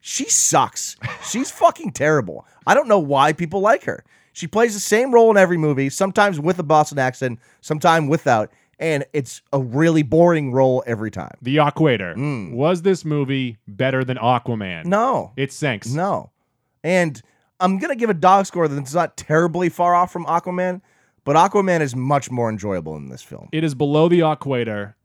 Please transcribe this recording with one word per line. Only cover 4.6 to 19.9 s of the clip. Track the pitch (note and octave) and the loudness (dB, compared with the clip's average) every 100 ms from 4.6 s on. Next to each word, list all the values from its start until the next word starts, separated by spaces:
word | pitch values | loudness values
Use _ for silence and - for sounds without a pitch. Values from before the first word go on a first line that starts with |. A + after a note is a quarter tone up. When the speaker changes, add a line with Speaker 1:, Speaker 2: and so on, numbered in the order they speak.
| A#3 | 0
Speaker 1:
the | G#3 | 0
same | - G#3 C4 | 0 0 4
role | A#3 A3+ | 6 8
in | G#3 | 6
every | F#3 F3 | 4 4
movie, | D#3 C3+ C3+ | 2 0 -2
sometimes | - G3 F#3+ G3+ E3 | -2 -2 2 2 2
with | D3+ F#3 | -2 -2
a | |
Boston | D3 D#3 D3+ D3 | 2 2 2 0
accent, | B2+ B2 C3 A#2 _ _ | -4 -2 -6 -6 _ _
sometimes | - D#3 F3 E3 C#3+ | -8 0 2 2 2
without. | D#3 - A#2 G#2 _ _ _ | 0 2 0 0 _ _ _
And | D#3+ D3 C#3+ | -4 -2 -4
it's | D3+ B2 - _ | -6 -6 -14 _
a | C#3 | -4
really | B2+ B2 E3 D#3+ | -2 2 4 4
boring | C#3+ D#3+ F3 E3 C#3 | 2 4 4 4 0
role | B2+ C3 B2+ A#2+ | 2 2 2 -2
every | A2 A2 | -6 -6
time. | G2 D#2 - | -8 -14 -12
Speaker 2:
The | B2 C#3+ | -2 2
Equator. | D3 - D#3 A2+ F2+ F2 | 2 2 0 2 -2 -6
Speaker 1:
Mm. | C#3+ C3 F2+ | -6 -6 -8
Speaker 2:
Was | A#2 D3+ F3+ | -4 -2 0
this | F#3 F3+ D#3 | 0 -2 -2
movie | D3 C3+ C3+ B2+ A2+ - | -4 -2 -4 -4 -8 -20
better | G2+ C3 C3 | -4 -2 0
than | B2+ B2 | -2 -2
Aquaman? | A#2 B2 - A2+ G2 E2+ D#2+ | 0 0 -2 -6 -6 -8 -4
Speaker 1:
No. | G3 B3 G3+ G2 - | -2 0 -4 -6 -8
Speaker 2:
It | C#3 | -8
sinks. | - D3+ G#2 A2+ | -4 -6 -6 -6
Speaker 1:
No. | C#3 F#3+ B2+ - _ _ _ _ _ | -6 -4 -6 -8 _ _ _ _ _
And | D#3 F#3 E3+ A#2+ _ _ _ _ | -2 0 0 -4 _ _ _ _
I'm | F#3 F#3+ | -2 0
gonna | D#4 B3+ | -4 -2
give | A3+ | -2
a | F3+ | 2
dog | F#3 G3 F#3+ | 4 4 2
score | F3 D#3+ | -2 -2
that's | C#3 C3 | -2 -6
not | D#3 E3 - | -4 -4 -6
terribly | - D#3 E3+ E3 F3+ | -2 0 2 0 -2
far | - F3 | 0 2